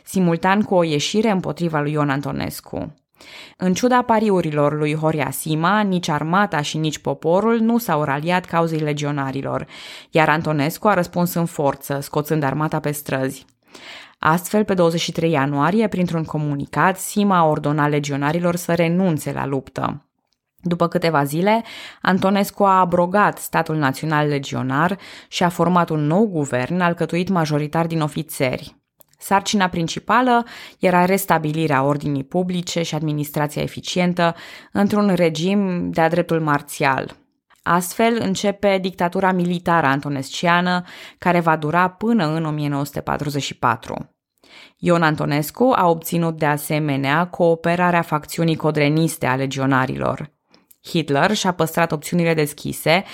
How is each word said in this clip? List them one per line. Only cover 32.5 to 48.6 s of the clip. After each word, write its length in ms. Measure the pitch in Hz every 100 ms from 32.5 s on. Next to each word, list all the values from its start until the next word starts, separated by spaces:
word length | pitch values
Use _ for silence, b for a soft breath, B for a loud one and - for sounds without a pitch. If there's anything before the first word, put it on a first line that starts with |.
| 180 175 175
și 140 | 165 156
administrația 640 | 156 147 147 151 147 151
eficientă 720 | 147 - - 180 180 175 170 165 B B B
într-un 420 | 202 202 208 202
regim 760 | 175 165 151 180 208 190 175 175
de-a 180 | 170 160
dreptul 300 | 170 170 165
marțial. 760 | 156 143 - - 139 131 - - _ _ _ _
Astfel 540 | - 175 180 - 226 233
începe 580 | 190 180 202 196 202 190
dictatura 500 | 185 - 175 190 185
militară 560 | 185 175 175 180 170 143
antonesciană, 960 | 139 143 139 - - 175 175 175 180 175 B B B
care 220 | 180 175
va 160 | 165 160
dura 320 | 151 170 180
până 380 | 180 220 233 151
în 200 | 160 160
o 40 |
mie 180 | 151 143
nouă 180 | 143 147
sute 160 | -
patruzeci 420 | - - 143 143
și 140 | - -
patru. 580 | 127 113 - - - _ _ _ B B B B
Ion 240 | 170 170
Antonescu 720 | 156 156 151 147 151 - 254 -
a 140 | 180
obținut 480 | 165 - 170 165 160
de 80 | 151
asemenea 800 | 147 - 151 151 139 135 151 180
cooperarea 720 | - 170 165 170 170 180 170
facțiunii 540 | 165 151 - - 165
codreniste 720 | 156